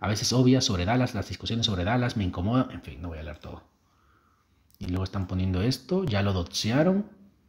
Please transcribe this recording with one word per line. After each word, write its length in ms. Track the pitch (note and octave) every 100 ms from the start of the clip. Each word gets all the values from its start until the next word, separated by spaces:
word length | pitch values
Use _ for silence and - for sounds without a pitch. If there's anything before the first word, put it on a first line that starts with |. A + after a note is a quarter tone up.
a 60 | G2
veces 260 | G#2 -
obvia, 260 | A#2+ B2+ C3
sobre 240 | - F2+ F2+
Dallas. 300 | B2+ B2 G2+
Las 140 | -
discusiones 360 | F#2 F#2+ A2+ A2+
sobre 200 | F2+ F#2
Dallas 320 | B2 A#2+ A2+
me 80 | F2+
incomodan. 460 | F#2 G2 B2+ B2+
En 100 | F2
fin, 200 | - D2
no 80 | E2+
voy 100 | D#2
a 40 |
leer 160 | D2+ D2+
todo. 240 | - D2+ _ _ _ _ _ _ _ _ _ _ _ -
Y 80 | F#2
luego 180 | F2+ F#2+
están 220 | G#2 F#2
poniendo 340 | F#2+ F#2 F#2
esto. 420 | A#2 C3 - F#3
Ya 180 | F3 G2+
lo 120 | G2+
doxearon. 720 | F#2 F2 - G#2 C3+ F3+ G3 G#3 - - _